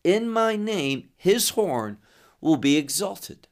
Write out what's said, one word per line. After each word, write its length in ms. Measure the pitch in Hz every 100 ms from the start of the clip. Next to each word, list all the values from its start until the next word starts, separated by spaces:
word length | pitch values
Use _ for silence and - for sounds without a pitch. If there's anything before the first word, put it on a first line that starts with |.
"In 260 | 165 208 233
my 260 | 226 226 214
name, 540 | 214 202 139 131 - _
his 340 | 180 226 -
horn 480 | - 196 123 107 101 _ _ _ _
will 180 | 156 147
be 200 | 139 147
exalted." 680 | 143 - 196 196 - - _